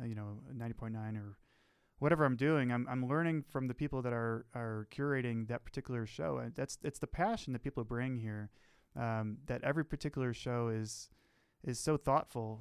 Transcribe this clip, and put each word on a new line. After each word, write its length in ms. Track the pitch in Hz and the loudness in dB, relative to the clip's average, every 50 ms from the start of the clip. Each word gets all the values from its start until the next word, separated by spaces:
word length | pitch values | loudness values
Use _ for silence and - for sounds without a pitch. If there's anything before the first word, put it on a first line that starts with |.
| 123 | -6
you 100 | 117 110 | -6 -6
know, 260 | 107 104 104 104 110 127 135 - | -6 -6 -8 -8 -10 -12 -12 -10
ninety 220 | 120 117 117 113 | -8 -6 -6 -6
point 180 | - 123 113 113 | -6 -6 -6 -6
nine 240 | 110 107 110 107 | -4 -4 -4 -6
or 220 | 107 104 101 101 - _ _ _ _ _ _ _ _ _ _ _ - | -6 -6 -8 -12 -16 _ _ _ _ _ _ _ _ _ _ _ 2
whatever 240 | 139 147 165 156 151 | 4 6 6 8 8
I'm 120 | 135 127 | 6 6
doing, 340 | 117 135 147 160 147 131 123 | 6 6 6 6 6 6 4
I'm, 160 | 120 120 123 127 | 4 2 2 0
I'm 180 | 123 127 127 123 | 0 0 0 2
learning 360 | 139 156 170 165 160 156 139 - | 2 4 4 4 2 0 0 -2
from 200 | - 139 131 127 | -2 -2 0 -2
the 40 | 123 | -2
people 300 | - 147 143 - 131 120 | -2 -2 -2 -2 -2 0
that 100 | 123 117 | 0 0
are, 320 | 117 117 117 113 113 - - - | 0 2 0 0 -2 -4 -6 -8
are 340 | 123 117 113 110 107 107 - | -6 -4 -4 -4 -4 -6 -6
curating 580 | - - 143 143 139 131 123 120 117 113 113 107 | -4 -2 0 2 2 2 2 0 0 0 -2 -2
that 160 | 117 120 - | -4 -6 -6
particular 400 | - - 139 - - 127 120 110 | -8 -8 -8 -6 -4 -2 -2 -2
show. 340 | 104 - - 156 160 139 127 | -4 -4 -2 -2 0 0 0
And 140 | 117 117 - | -2 -4 -4
that's, 220 | - 135 - - - - | -4 -4 -4 -4 -6 -6
it's 160 | 180 - - | -6 -6 -4
the 80 | - | -6
passion 460 | - - - 175 214 226 - - - 127 | -4 0 0 0 2 0 -2 -4 -4 -4
that 80 | 117 - | -4 -4
people 220 | 139 - 127 113 | -4 -4 -4 -4
bring 340 | 107 123 120 127 131 127 120 | -2 -2 -2 -2 0 -2 -2
here, 320 | 113 110 107 107 104 98 - - _ _ _ _ _ _ - | -4 -4 -4 -6 -6 -10 -12 -18 _ _ _ _ _ _ -6
um, 420 | - 120 113 113 110 110 107 107 117 - | -4 -2 0 0 0 0 -2 -4 -6 -6
that 160 | - 123 123 - | -6 -4 -2 0
every 220 | 135 143 160 151 | 0 2 2 0
particular 500 | - - - - 151 - 139 131 123 113 | -2 -2 -4 -4 -4 -2 0 0 0 -2
show 340 | - - 123 123 120 117 117 | -2 -2 -2 0 0 0 0
is, 400 | 110 110 110 107 - - - - _ _ _ _ _ _ _ _ _ _ - | 0 0 -2 -4 -8 -10 -14 -16 _ _ _ _ _ _ _ _ _ _ -6
is 160 | - 123 - | -6 -6 -2
so 180 | - 156 156 | 2 2 2
thoughtful, 640 | 147 - 139 135 156 - - - 123 113 110 110 110 | 2 4 4 4 4 4 0 -4 -6 -6 -6 -6 -8